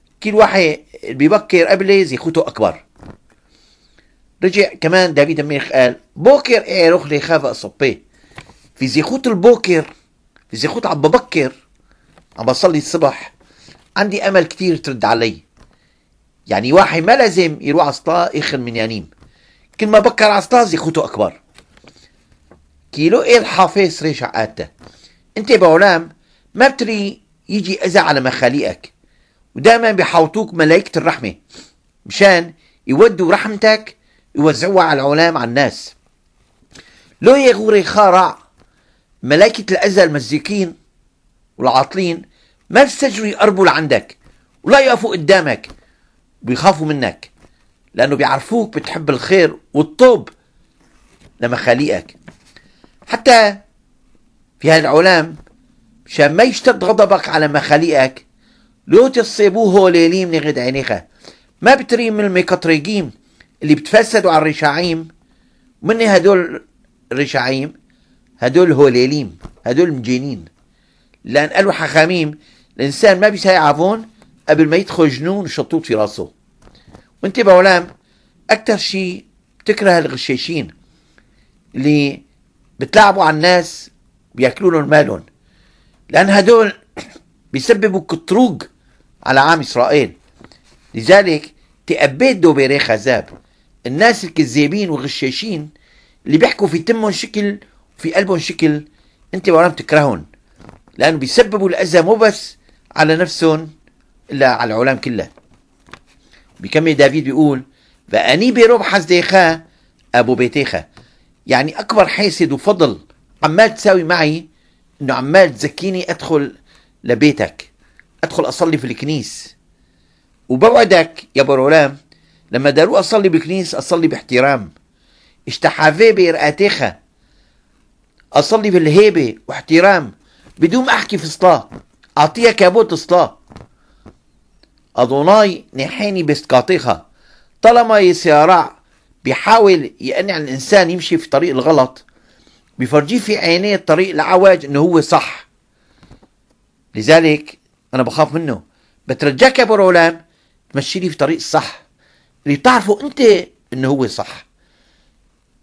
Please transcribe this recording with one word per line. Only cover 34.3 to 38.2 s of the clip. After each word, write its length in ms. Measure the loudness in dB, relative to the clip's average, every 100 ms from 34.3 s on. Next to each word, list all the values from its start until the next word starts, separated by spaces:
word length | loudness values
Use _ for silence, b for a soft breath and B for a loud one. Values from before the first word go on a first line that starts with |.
| -2
يوزعوها 480 | 0 0 0 2
على 180 | 2 0
العلام، 360 | 0 0 0 -2
على 120 | -4
الناس. 460 | -2 -2 -4 -20 _ _ _ _ _ _ _ _ b b b b b
لو 140 | 4 4
يغوري 480 | 4 2 2 0
خارع 540 | 2 2 4 4